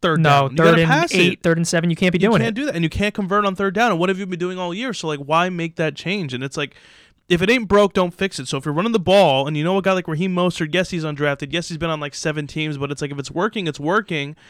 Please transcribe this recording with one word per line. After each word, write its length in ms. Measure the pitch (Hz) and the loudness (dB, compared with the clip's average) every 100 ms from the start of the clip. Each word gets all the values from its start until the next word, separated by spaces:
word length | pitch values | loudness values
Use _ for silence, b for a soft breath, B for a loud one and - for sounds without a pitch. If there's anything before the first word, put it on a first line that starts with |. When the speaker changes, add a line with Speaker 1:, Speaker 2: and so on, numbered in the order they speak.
Speaker 1:
third 180 | 180 165 | 0 4
Speaker 2:
No, 80 | 156 | 6
Speaker 1:
down. 220 | 143 135 | 6 4
You 60 | 139 | 4
Speaker 2:
third 60 | |
Speaker 1:
gotta 180 | 165 165 | 6 6
Speaker 2:
and 60 | 165 | 4
Speaker 1:
pass 240 | 285 339 | 2 2
Speaker 2:
eight, 200 | 185 180 | 2 2
Speaker 1:
it. 80 | 190 | 2
Speaker 2:
third 140 | 175 165 | 0 0
and 100 | 170 | 0
seven, 200 | 170 175 | 0 0
you 80 | 160 | 0
can't 160 | 185 | 0
be 60 | 175 | 2
Speaker 1:
You 100 | 196 | 2
Speaker 2:
doing 100 | 208 | 2
Speaker 1:
can't 60 | 226 214 | 2 -2
Speaker 2:
it. 20 | |
Speaker 1:
do 60 | 294 | -4
that, 80 | |
and 80 | 170 | -2
you 80 | 165 | -2
can't 240 | - 208 | 0 -2
convert 300 | 208 190 208 202 | -2 0 0 0
on 80 | |
third 200 | 185 196 | 0 -2
down. 180 | 185 240 | 2 0
And 80 | 170 | 2
what 80 | 185 | 0
have 100 | 185 | -2
you 80 | 196 | -4
been 120 | 180 | -6
doing 180 | 180 185 | -6 -6
all 160 | 175 | -6
year? 180 | 180 262 | -6 -6
So, 140 | 208 160 | -6 -6
like, 140 | 147 | -6
why 280 | 139 160 180 | 0 0 2
make 260 | 180 165 - | -2 -6 -4
that 180 | 156 | -4
change? 400 | 143 - 202 151 | -4 -6 -4 -4
And 80 | 123 | -6
it's 120 | 135 - | -6 -6
like, 160 | 143 B B B B B _ | -8 B B B B B _
if 120 | 175 | 0
it 80 | 190 | 2
ain't 180 | 254 208 | 2 4
broke, 240 | 202 208 | 4 4
don't 220 | 185 180 | 2 -2
fix 240 | - 196 - | -2 -6 -6
it. 100 | 131 | -6
So 80 | 143 | -6
if 80 | |
you're 80 | 156 | -2
running 200 | 147 220 | -2 0
the 60 | 226 | 0
ball 480 | 170 196 170 135 139 | 4 6 6 4 0
and 80 | |
you 80 | 151 | -2
know 140 | 160 196 | 0 0
a 60 | |
guy 100 | 190 | 2
like 160 | 185 175 | 0 -2
Raheem 260 | 156 190 | -2 -2
Mostert, 380 | 180 180 - 160 | 2 0 0 -2
yes, 160 | 170 180 | -2 -2
he's 160 | 175 | -4
undrafted, 480 | 156 143 147 139 143 | -4 -2 -2 -2 -4
yes, 160 | 165 165 | -6 -6
he's 80 | 160 | -6
been 140 | 165 | -4
on, 100 | 156 | -4
like, 140 | 143 | -6
seven 320 | - 156 151 143 | -6 -4 -4 -6
teams, 320 | 156 156 143 | -6 -4 -4
but 120 | 139 | -6
it's 120 | 143 | -6
like, 80 | 147 | -6
if 80 | 143 | -8
it's 120 | 135 | -8
working, 360 | 147 202 220 170 | -2 -2 -2 -6
it's 120 | 143 | -4
working. 560 | 147 202 208 160 143 151 | -2 -2 -2 -6 -6 -12